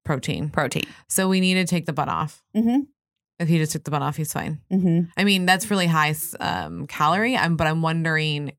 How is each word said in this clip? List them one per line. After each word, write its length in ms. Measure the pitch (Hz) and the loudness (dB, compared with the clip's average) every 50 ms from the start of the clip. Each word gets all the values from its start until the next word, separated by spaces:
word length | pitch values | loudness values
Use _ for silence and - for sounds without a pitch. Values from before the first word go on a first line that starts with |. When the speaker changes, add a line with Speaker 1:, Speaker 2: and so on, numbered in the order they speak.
| _ | _
Speaker 1:
Protein. 460 | - 151 160 - - - 80 - 151 | -4 -4 -2 -2 -4 -4 -4 -4 -4
Speaker 2:
protein. 360 | - 160 147 - - - - - - - _ | -2 -2 -2 -2 -2 -4 -6 -6 -10 -18 _
Speaker 1:
So 200 | _ - 208 190 190 | _ 0 0 2 2
we 100 | 190 185 | 2 2
need 160 | 185 185 185 | 2 2 2
to 100 | 185 180 | 2 2
take 200 | 170 180 170 - | 0 0 -2 -2
the 80 | - 143 | -2 -2
bun 160 | 156 139 - | -2 -2 -2
off. 340 | 90 80 156 147 - - _ _ - | -2 -4 -4 -6 -8 -16 _ _ -2
Speaker 2:
Mm-hmm. 260 | 214 226 233 240 285 277 - _ _ _ _ _ _ _ _ _ - | 0 2 2 2 0 0 -2 _ _ _ _ _ _ _ _ _ -4
Speaker 1:
If 80 | 175 | 0
he 100 | 156 170 | 2 2
just 140 | 160 156 151 | 2 2 0
took 120 | - 147 - | -2 -6 -6
the 80 | 143 | -4
bun 100 | 147 147 139 | -4 -2 -2
off, 140 | 147 147 | -4 -4
he's 160 | - 156 151 - | -4 -6 -6 -4
fine. 260 | - - - 156 - - _ | -6 -6 -6 -8 -10 -6 _
Speaker 2:
Mm-hmm. 380 | 190 190 180 180 165 170 175 165 - | 0 2 4 4 4 2 2 0 -2
Speaker 1:
I 60 | - 196 | 0 2
mean, 220 | 202 196 185 180 | 2 2 2 4
that's 240 | 180 185 185 220 214 | 2 2 2 2 0
really 160 | 208 190 180 | 0 2 2
high 220 | 170 160 156 151 151 | 2 2 2 2 2
s-, 260 | 156 156 - - - - | 0 -2 -6 -10 -8 -6
um, 460 | - - 87 90 160 156 - 170 165 | -4 -4 -4 -4 -6 -8 -8 -10 -10
calorie. 480 | 143 - - 151 151 170 196 220 240 262 | -10 -2 0 2 2 2 2 2 0 0
I'm, 180 | - - 170 170 | 0 2 0 2
but 120 | 151 165 | 2 2
I'm 140 | 156 160 165 | 0 0 0
wondering, 720 | 165 160 160 165 160 165 160 156 156 156 147 147 147 139 - | 0 0 0 0 0 0 0 0 0 0 -2 -2 -4 -8 -8